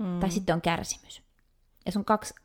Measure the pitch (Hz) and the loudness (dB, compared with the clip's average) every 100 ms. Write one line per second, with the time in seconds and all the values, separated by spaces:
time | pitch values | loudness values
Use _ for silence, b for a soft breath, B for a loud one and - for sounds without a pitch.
0 | 190 175 190 175 185 165 165 165 - - | -4 0 0 0 2 2 2 -2 -4 -8
1 | - - _ _ _ _ _ _ - 202 | -12 -20 _ _ _ _ _ _ -4 -2
2 | - 214 - - | 2 2 2 -14